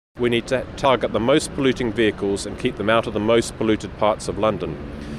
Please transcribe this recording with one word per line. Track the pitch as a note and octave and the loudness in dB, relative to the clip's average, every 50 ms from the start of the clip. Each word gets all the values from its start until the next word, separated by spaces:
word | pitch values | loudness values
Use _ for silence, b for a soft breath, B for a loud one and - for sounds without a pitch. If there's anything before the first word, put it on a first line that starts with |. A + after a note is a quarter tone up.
| _ _ _ - | _ _ _ -2
We | B2 A#2+ | 0 0
need | A#2+ A#2 A2 - | 2 0 0 0
to | C3 B2 - - - | -2 -2 -2 -4 -6
target | - - C#3 B2+ A#2 B2 A#2 G#2+ | 0 2 4 4 4 2 0 0
the | G#2+ | 0
most | G#2+ A#2+ C#3 D#3 - - - | 2 4 4 2 2 0 -2
polluting | - C#3 C3 A#2 - C3 A#2 G2+ | 0 0 2 2 0 -2 -2 0
vehicles | A2+ A2+ G#2+ - - - G2+ G2 G2 - | 2 2 2 2 0 -2 -2 -2 -2 -4
and | G#2 G2 G2 | -6 -6 -4
keep | - B2+ - | -4 -4 -4
them | - G#2 G#2 | -2 0 2
out | A2+ A2+ A2 | 2 2 2
of | - G#2 | 0 -2
the | G#2 | 0
most | G#2 G#2+ A#2 A#2+ A#2 - - | 2 4 4 4 2 0 -2
polluted | - A#2 A2 A2 G#2 - G2 - | -2 0 2 2 0 0 -6 -4
parts | - A2+ G#2 G#2+ - - - | 0 2 2 2 0 -2 -6
of | F2+ F#2 | -4 0
London. | G#2 A2 G#2 F2+ F2+ E2 D2+ C#2+ C#2+ - B B B B B | 0 0 0 0 -4 -6 -8 -8 -10 -12 B B B B B